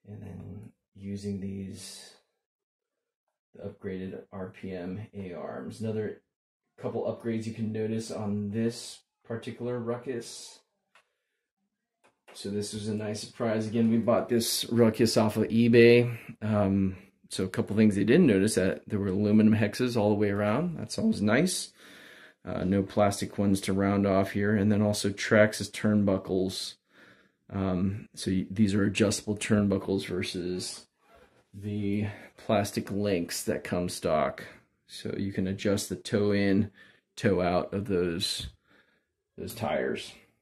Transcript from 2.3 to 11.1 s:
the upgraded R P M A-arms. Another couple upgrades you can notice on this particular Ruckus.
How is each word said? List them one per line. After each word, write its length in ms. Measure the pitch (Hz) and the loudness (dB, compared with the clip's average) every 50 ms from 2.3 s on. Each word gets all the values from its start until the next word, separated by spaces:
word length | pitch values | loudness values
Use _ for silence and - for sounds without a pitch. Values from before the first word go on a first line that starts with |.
| _ _ _ _ _ _ _ _ _ _ _ _ _ _ _ _ _ _ _ _ _ _ _ _ _ | _ _ _ _ _ _ _ _ _ _ _ _ _ _ _ _ _ _ _ _ _ _ _ _ _
the 140 | - - 101 | -14 -14 -14
upgraded 540 | - _ - 98 92 92 92 95 92 - - _ | -14 _ -10 -8 -8 -8 -8 -10 -10 -12 -14 _
R 200 | - 98 92 - - - | -12 -12 -12 -12 -12 -12
P 140 | - 95 | -12 -10
M 340 | 95 90 87 92 92 107 107 - - | -8 -8 -8 -8 -8 -10 -10 -12 -12
A-arms. 680 | 101 95 90 85 80 - - - - - - 104 - | -12 -12 -12 -10 -10 -10 -10 -10 -10 -10 -12 -10 -6
Another 420 | 110 110 107 107 107 95 - - _ _ _ _ _ _ _ _ _ _ _ - | -6 -4 -4 -4 -4 -6 -8 -12 _ _ _ _ _ _ _ _ _ _ _ -10
couple 240 | - 120 113 117 - | -10 -6 -6 -4 -4
upgrades 420 | 113 110 - - 117 113 113 107 | -4 -6 -4 -4 -4 -4 -4 -4
you 60 | 113 | -6
can 180 | 107 - 110 107 | -6 -6 -6 -4
notice 400 | 107 110 110 107 113 113 110 - | -2 -4 -2 -2 -2 -4 -6 -6
on 400 | - 101 107 104 104 104 104 101 | -8 -6 -4 -4 -4 -4 -4 -4
this 500 | 101 113 113 117 117 - - - - - _ _ _ _ _ | -2 -2 -2 -2 -2 -6 -14 -16 -18 -18 _ _ _ _ _
particular 540 | - 117 110 - 127 113 - 117 123 123 123 | -10 -10 -8 -8 -12 -10 -8 -6 -6 -6 -4
Ruckus. 840 | 110 117 117 117 - 139 123 117 117 - - - - - - - _ _ _ _ _ _ _ _ _ _ | -4 -4 -6 -6 -6 -8 -8 -8 -8 -10 -14 -16 -16 -18 -20 -20 _ _ _ _ _ _ _ _ _ _